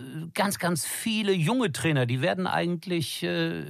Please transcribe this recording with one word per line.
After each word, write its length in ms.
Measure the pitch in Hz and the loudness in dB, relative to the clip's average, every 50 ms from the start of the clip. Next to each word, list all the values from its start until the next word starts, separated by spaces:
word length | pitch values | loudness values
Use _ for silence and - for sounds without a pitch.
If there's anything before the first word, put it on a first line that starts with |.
| - 135 131 160 160 165 - | -4 -8 -10 -10 -10 -4 -2
ganz, 240 | - 190 202 196 - | 0 0 0 0 0
ganz 260 | - 175 180 - - | 0 0 0 0 -2
viele 460 | - - - - 226 220 214 208 202 | -4 -6 -4 -2 -2 0 2 2 4
junge 400 | 190 180 151 175 240 262 240 180 | 4 4 4 4 4 2 2 0
Trainer. 340 | 131 - - 165 151 135 123 | 0 0 0 2 4 4 2
Die 160 | 117 127 131 | 2 2 0
werden 240 | 143 180 196 185 185 | 0 0 0 0 0
eigentlich, 800 | - - 165 170 170 175 165 - 190 180 170 143 - - - 170 | 0 0 0 0 0 -2 -4 -2 -2 -2 0 -2 -2 -4 -4 -2
äh, 400 | 175 175 170 165 165 - - 73 73 | -2 0 0 0 0 -2 -4 -6 -8